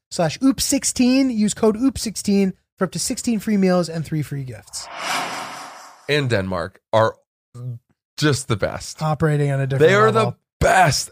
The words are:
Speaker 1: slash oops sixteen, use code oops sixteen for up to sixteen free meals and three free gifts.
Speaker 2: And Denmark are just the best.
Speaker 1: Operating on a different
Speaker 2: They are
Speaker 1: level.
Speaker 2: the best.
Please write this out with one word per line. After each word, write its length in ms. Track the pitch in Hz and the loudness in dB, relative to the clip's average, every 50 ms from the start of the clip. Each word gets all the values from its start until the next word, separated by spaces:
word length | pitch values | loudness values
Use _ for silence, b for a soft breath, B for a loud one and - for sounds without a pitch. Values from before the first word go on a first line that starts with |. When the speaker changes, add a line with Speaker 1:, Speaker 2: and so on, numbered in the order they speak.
| _ _ | _ _
Speaker 1:
slash 320 | - - 175 156 - - 262 | -4 -2 -2 -2 -2 0 2
oops 220 | 269 - - - | 2 2 2 0
sixteen, 640 | - - 269 - - - - 254 247 254 269 277 262 | -2 -2 -2 -2 -2 0 2 2 4 4 4 2 2
use 240 | 240 214 208 208 - | 2 0 0 0 0
code 220 | - - 220 214 | 2 2 2 2
oops 260 | 214 254 269 220 - - | 2 0 0 0 -2 -4
sixteen 520 | 226 190 - - - 202 196 196 190 185 _ _ _ _ - | -8 -8 -4 -2 2 2 4 2 2 0 _ _ _ _ -4
for 40 | 196 | -4
up 80 | 175 | -4
to 80 | - 165 | -4 -4
sixteen 400 | - - 254 - - 254 233 208 | -6 -4 -6 -4 -2 -2 -2 -2
free 180 | - - 214 | 0 0 2
meals 320 | 202 190 185 180 180 175 160 | 2 4 4 4 2 0 -2
and 160 | 160 170 151 | -4 -6 -6
three 180 | - 165 156 143 | -4 -4 -4 -4
free 200 | - 143 139 135 | -4 -6 -8 -8
gifts. 460 | 127 117 104 - - - - - - - - - - - - - - - - - - - - - - - - - - - - _ - | -10 -12 -16 -16 -14 -14 -14 -12 -12 -12 -10 -8 -6 -6 -4 -6 -6 -8 -10 -12 -12 -14 -14 -16 -18 -18 -20 -20 -20 -20 -12 _ -2
Speaker 2:
And 200 | 143 151 143 127 | -2 0 0 0
Denmark 540 | 113 101 95 95 92 87 82 95 - _ _ _ - | 0 0 0 -2 -4 -4 -6 -6 -10 _ _ _ 2
are 220 | 110 110 113 - _ _ _ _ _ _ _ - 120 123 127 120 117 _ _ _ _ _ _ _ - | 2 2 2 0 _ _ _ _ _ _ _ -18 -14 -12 -12 -12 -12 _ _ _ _ _ _ _ -2
just 300 | 151 151 135 - - - | 0 0 0 0 -2 -4
the 80 | 117 | -4
best. 440 | 95 - 85 - - - - - - | -2 -2 -4 -6 -8 -12 -14 -10 -6
Speaker 1:
Operating 520 | 156 156 156 139 165 156 151 147 147 143 139 | -4 -4 -2 0 0 0 0 0 0 -2 -2
on 80 | 135 | -2
a 60 | 135 131 | -2 -2
different 200 | 135 131 151 165 | 2 4 4 6
Speaker 2:
They 60 | 190 | 6
are 160 | 208 214 220 | 6 4 4
Speaker 1:
level. 220 | 208 214 160 - - | 4 2 0 0 -2
Speaker 2:
the 40 | - _ _ _ - | -6 _ _ _ -2
best. 500 | - 190 - 190 180 156 131 - - - | 2 4 4 6 4 4 2 0 -2 -2